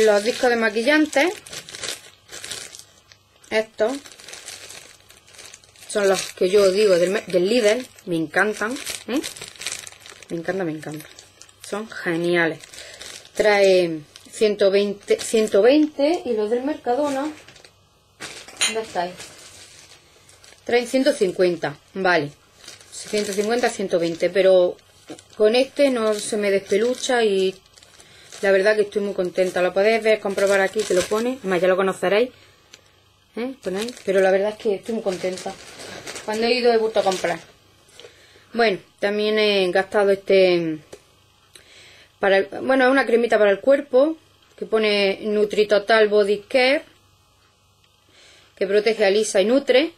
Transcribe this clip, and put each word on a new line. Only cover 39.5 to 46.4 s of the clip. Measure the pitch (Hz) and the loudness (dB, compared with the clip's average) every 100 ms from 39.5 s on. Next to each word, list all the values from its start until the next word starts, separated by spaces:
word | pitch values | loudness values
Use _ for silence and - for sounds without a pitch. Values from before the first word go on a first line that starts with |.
| 202 180 | 2 2
gastado | 190 190 214 196 | 0 0 0 2
este | 196 - 196 185 175 165 156 - - _ _ _ _ _ - _ - - - _ _ | 0 2 4 4 2 0 -6 -12 -20 _ _ _ _ _ -20 _ -20 -20 -20 _ _
para | 196 196 | 2 2
el, | 196 - | 0 -4
bueno, | 247 269 | 0 2
es | 254 | 4
una | 269 | 4
cremita | 226 240 233 214 | 2 0 2 4
para | 208 | 4
el | 196 | 2
cuerpo | 262 277 285 254 311 320 _ _ _ | 2 2 2 2 2 -2 _ _ _
que | - | -16
pone | 190 220 214 208 196 - | -2 0 2 2 0 -2
Nutritotal | 214 208 208 208 208 202 202 220 214 | -2 0 0 0 2 2 4 4 4
Body | 208 202 208 | 4 2 -2